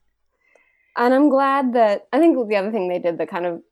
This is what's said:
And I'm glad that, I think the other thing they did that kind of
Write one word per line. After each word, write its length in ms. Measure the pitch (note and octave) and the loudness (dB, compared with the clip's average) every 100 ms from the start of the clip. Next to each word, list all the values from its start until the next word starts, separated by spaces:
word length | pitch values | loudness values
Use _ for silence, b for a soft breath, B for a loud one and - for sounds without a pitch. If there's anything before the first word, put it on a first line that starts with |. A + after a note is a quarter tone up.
| _ _ _ _ _ _ _ _ _ - | _ _ _ _ _ _ _ _ _ -2
And 180 | A#3+ | 2
I'm 160 | C4 D4 | 4 4
glad 420 | C4+ C#4 C#4 C4 | 2 0 0 0
that, 340 | A#3+ A3 G3+ - | 2 2 0 -2
I 60 | B3+ | 2
think 180 | E4 C4 G#3+ | 2 2 0
the 80 | G#3 | -2
other 140 | G3 | -2
thing 180 | A3 F3+ | -4 -4
they 100 | F3+ | -4
did 180 | F3 E3 | -4 -4
that 120 | D#3+ | -6
kind 160 | F#3 F3 | -6 -6
of 160 | E3+ - | -8 -12